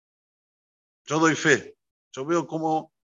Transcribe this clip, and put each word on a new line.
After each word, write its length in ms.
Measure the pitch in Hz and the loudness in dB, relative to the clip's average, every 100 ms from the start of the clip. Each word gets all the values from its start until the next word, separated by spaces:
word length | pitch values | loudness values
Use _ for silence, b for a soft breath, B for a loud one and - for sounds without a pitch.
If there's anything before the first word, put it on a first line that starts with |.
| _ _ _ _ _ _ _ _ _ _ - | _ _ _ _ _ _ _ _ _ _ -6
Yo 140 | 151 | 2
doy 160 | 160 143 | 2 2
fe. 400 | 160 120 - - _ _ _ | 2 2 0 -20 _ _ _
Yo 120 | - 143 | -10 -4
veo 200 | 170 143 | -4 -2
cómo 480 | 160 160 156 151 _ | -4 -2 -4 -6 _